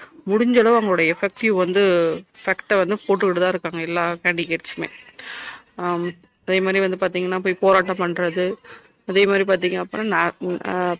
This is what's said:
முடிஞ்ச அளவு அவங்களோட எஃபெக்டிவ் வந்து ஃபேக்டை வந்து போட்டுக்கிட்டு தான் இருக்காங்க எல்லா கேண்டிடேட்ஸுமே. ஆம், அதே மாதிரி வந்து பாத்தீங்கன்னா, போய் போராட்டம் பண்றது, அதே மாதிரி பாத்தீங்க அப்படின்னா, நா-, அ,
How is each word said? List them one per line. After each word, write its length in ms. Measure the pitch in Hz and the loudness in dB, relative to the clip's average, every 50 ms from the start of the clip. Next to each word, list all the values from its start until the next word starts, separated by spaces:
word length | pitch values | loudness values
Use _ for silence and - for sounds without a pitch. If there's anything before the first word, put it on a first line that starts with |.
| - - - - - | -20 -20 -20 -12 -4
முடிஞ்ச 320 | 190 196 220 240 240 247 240 | -2 0 2 2 4 4 4
அளவு 220 | 220 226 233 233 | 6 6 4 4
அவங்களோட 340 | 214 208 185 160 165 160 170 | 4 2 2 2 2 0 0
எஃபெக்டிவ் 360 | - - 196 - - - 220 | 0 -4 -4 -4 -2 0 0
வந்து 320 | 208 185 180 175 185 196 202 196 180 175 170 165 160 170 190 _ _ - - | 2 2 2 2 2 2 4 4 4 4 2 0 -2 -4 -8 _ _ -8 -4
ஃபேக்டை 300 | - 185 - - - 214 | -4 -4 -4 -2 0 2
வந்து 180 | 196 185 175 208 | 2 2 2 -2
போட்டுக்கிட்டு 460 | 208 - - 196 190 208 196 180 175 | -4 0 0 0 2 2 0 2 2
தான் 80 | 180 185 | 0 0
இருக்காங்க 320 | 185 180 - 170 165 170 | 0 -2 -6 -8 -6 -6
எல்லா 360 | 165 165 170 175 170 170 170 170 - | -6 -4 -2 -2 -2 -2 -4 -2 -2
கேண்டிடேட்ஸுமே. 680 | 180 175 170 165 165 165 160 - - - - 165 151 - - - - - - - - - - - - - - - _ _ | -2 -2 -2 -4 -4 -6 -6 -6 -10 -10 -10 -10 -10 -12 -16 -20 -20 -20 -20 -18 -16 -16 -16 -16 -16 -18 -18 -20 _ _
ஆம், 380 | - 175 175 175 170 175 175 170 - _ _ _ _ _ | -6 -4 -4 -2 -2 -4 -6 -8 -10 _ _ _ _ _
அதே 140 | - 185 190 | -2 0 0
மாதிரி 280 | 190 190 190 196 196 190 | 2 2 2 2 0 0
வந்து 80 | 185 | 0
பாத்தீங்கன்னா, 420 | 185 190 185 180 185 180 180 185 185 | -2 -2 -2 -2 -2 -4 -2 -4 -2
போய் 160 | 190 196 180 | -2 -4 -2
போராட்டம் 420 | - - 190 190 190 180 190 185 | 2 4 4 4 4 2 0 -2
பண்றது, 580 | 190 185 175 170 170 180 175 165 180 180 180 - - - - - - - _ _ _ _ | -2 -2 -2 -2 -2 -2 -2 -2 -2 -2 -2 -4 -8 -14 -20 -20 -20 -20 _ _ _ _
அதே 200 | - 185 196 202 | -2 2 2 4
மாதிரி 180 | 202 202 196 196 | 4 2 2 2
பாத்தீங்க 360 | 196 190 180 170 180 185 185 | 2 0 0 0 -2 -2 -4
அப்படின்னா, 520 | 180 190 - 214 220 220 190 165 170 175 - _ - | -6 -6 -6 -6 -4 -2 0 0 0 0 -2 _ -6
நா-, 180 | 180 180 170 - 196 | -6 -6 -6 -6 -4
அ, 280 | 190 180 180 180 175 170 | -4 -2 -2 -2 -4 -6